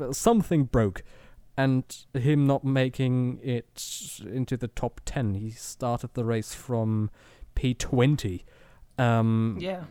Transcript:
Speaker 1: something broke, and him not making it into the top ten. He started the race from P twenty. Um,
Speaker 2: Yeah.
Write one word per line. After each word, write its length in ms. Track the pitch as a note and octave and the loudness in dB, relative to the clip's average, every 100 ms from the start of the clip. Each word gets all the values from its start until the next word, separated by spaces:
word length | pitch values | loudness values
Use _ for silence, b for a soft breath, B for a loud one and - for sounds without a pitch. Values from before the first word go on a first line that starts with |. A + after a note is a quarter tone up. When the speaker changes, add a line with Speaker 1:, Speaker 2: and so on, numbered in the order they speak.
| C3 | -6
Speaker 1:
something 520 | C#3 - A#3 - D#3+ | 0 4 4 4 2
broke, 380 | C3 B2 G#2 - - b b b - - | 2 2 2 -2 -12 b b b -12 -2
and 480 | C3+ C3 - - - | 2 2 -2 -10 -8
him 320 | C3 C3+ D3+ C#3 | -2 2 4 4
not 180 | C#3 | 2
making 760 | C3+ C3+ C3 B2 C3 B2+ B2 - | 2 2 2 0 0 0 0 -4
it 800 | C3 A#2+ - - - - - - F#2+ | -4 -6 -6 -14 -12 -12 -12 -14 -10
into 260 | B2 B2 B2 | -6 -4 -4
the 120 | A#2 | -6
top 320 | - A#2+ - | -6 -8 -6
ten. 300 | - D3 A2 | -8 -4 -2
He 160 | G2 A2 | -4 -6
started 600 | A2+ - - B2 A#2+ B2 | -10 -14 -6 -4 -4 -4
the 100 | - | -4
race 300 | A2+ A2+ - | -2 -2 -4
from 560 | - - A#2 A2 A2 G#2 b b b b | -10 -4 -2 0 0 -2 b b b b
P 200 | - B2+ | -2 -2
twenty. 720 | A#2+ - B2 B2+ D3+ G#2 F2+ - b b b b - | -2 0 4 4 4 -2 -8 -12 b b b b 0
Um, 580 | A#2+ A2+ A2+ A2+ A2+ F#2+ | 4 4 4 2 0 -2
Speaker 2:
Yeah. 240 | F3+ F#3 D#3 | -6 -8 -10